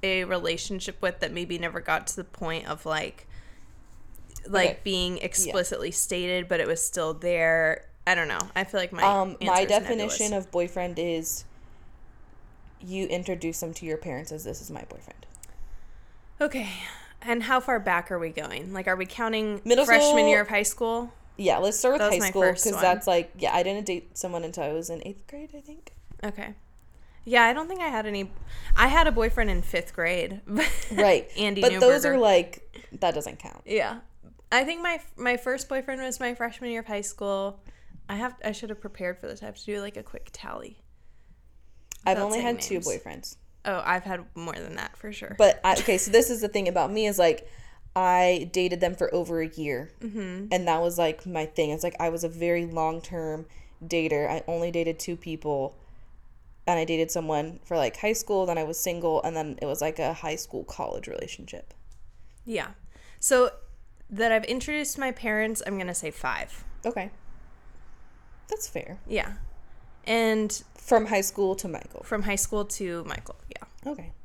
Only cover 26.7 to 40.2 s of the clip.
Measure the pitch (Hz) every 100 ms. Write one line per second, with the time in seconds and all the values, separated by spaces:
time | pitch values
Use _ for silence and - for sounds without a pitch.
26.7 | - - - - - - 240 233 254 320
27.7 | 381 330 233 214 202 196 - - - -
28.7 | - 247 302 320 233 226 247 214 175 -
29.7 | 175 170 - 170 180 165 196 - 214 311
30.7 | - - 220 - 147 - - 208 196 247
31.7 | 185 247 285 285 269 220 185 175 - -
32.7 | - - 185 175 160 143 - - - -
33.7 | 208 113 233 - - - - - 240 269
34.7 | 339 349 330 - - 247 247 247 262 -
35.7 | 269 262 262 262 240 247 240 233 226 247
36.7 | 226 226 208 202 - 202 196 196 202 -
37.7 | - - - - 202 247 240 - 208 214
38.7 | 208 202 202 180 180 - 202 208 202 -
39.7 | 208 202 208 208 -